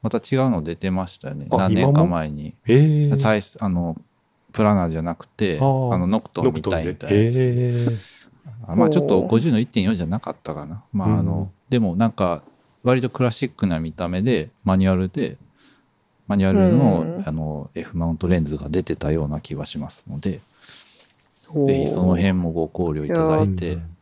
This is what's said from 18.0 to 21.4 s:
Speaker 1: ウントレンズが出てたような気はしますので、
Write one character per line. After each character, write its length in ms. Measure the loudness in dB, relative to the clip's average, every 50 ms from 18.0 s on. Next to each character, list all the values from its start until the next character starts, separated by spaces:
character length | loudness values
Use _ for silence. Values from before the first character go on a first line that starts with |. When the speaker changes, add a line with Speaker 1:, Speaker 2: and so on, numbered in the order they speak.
| -2
Speaker 1:
ウ 80 | -2 -2
ン 40 | -2
ト 100 | 0 0
レ 100 | 2 2
ン 80 | 0
ズ 120 | -2 -4 -8
が 120 | -8 -4
出 140 | -4 -4 -2
て 120 | -4 -6
た 160 | -4 -2 -2
よ 140 | 0 0 -2
う 20 | -2
な 140 | -4 -8
気 140 | -8 -10 -10
は 100 | -10 -10
し 140 | -10 -10 -10
ま 100 | -10 -10
す 140 | -12 -18 _ -12
の 120 | -12 -8
で、 220 | -6 -6 -6 -8 -12 _ _ _ -20 -20 -20 -20 -20 -20 -20 _ -20 _ _ _ _ _ _ _